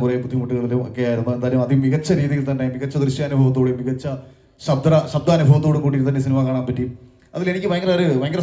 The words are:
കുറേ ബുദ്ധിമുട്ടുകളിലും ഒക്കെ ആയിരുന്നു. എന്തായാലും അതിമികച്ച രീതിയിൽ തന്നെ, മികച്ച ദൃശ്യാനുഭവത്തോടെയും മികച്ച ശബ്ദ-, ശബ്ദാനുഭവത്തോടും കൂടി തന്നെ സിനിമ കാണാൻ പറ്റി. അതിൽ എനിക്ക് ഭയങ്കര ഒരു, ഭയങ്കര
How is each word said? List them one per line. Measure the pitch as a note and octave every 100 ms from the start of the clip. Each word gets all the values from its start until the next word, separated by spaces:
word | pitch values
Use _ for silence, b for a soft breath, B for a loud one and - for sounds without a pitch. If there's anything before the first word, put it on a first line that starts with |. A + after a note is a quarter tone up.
കുറേ | B2 B2
ബുദ്ധിമുട്ടുകളിലും | B2 C3 A#2 B2 A#2+ B2 B2
ഒക്കെ | B2 A#2+
ആയിരുന്നു. | A#2 A#2 B2
എന്തായാലും | B2 C3 B2
അതിമികച്ച | C3+ C3 D3+ D#3 E3
രീതിയിൽ | C#3+ C#3+ C3+
തന്നെ, | C3 B2+ B2
മികച്ച | C3+ D3 C#3
ദൃശ്യാനുഭവത്തോടെയും | C3+ C#3+ C#3 C3 B2+ B2+ B2
മികച്ച | B2 C3 C#3+ C3+ b b b _ -
ശബ്ദ-, | C#3 D#3+ D#3 -
ശബ്ദാനുഭവത്തോടും | D3+ D3 E3 C#3 - D#3 D3
കൂടി | C#3 C#3 C3
തന്നെ | C3+ C3
സിനിമ | C3+ C3
കാണാൻ | C3 B2
പറ്റി. | B2 B2+ - - b b -
അതിൽ | F3+
എനിക്ക് | F#3 -
ഭയങ്കര | F3 F#3 F3
ഒരു, | E3+ B2+
ഭയങ്കര | C#3+ E3